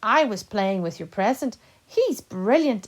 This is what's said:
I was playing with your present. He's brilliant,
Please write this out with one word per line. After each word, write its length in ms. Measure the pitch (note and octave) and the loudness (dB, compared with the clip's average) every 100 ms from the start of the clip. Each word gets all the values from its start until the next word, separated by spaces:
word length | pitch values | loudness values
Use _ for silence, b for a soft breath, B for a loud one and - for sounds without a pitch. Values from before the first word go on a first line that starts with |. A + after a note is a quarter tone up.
I 220 | G#3+ C4+ | 2 2
was 200 | D4 G3+ | 2 -2
playing 380 | - G#3 G3 G3 | -6 -2 0 0
with 180 | E3+ D#3+ | -4 -6
your 80 | E3+ | -12
present. 500 | - G3 C4 C4+ - b b b | -2 0 0 -4 -8 b b b
He's 360 | - B4 C#4+ | 0 0 0
brilliant, 680 | - F#3 F#3+ C#4 D#4 A3+ | -8 -6 2 2 4 -2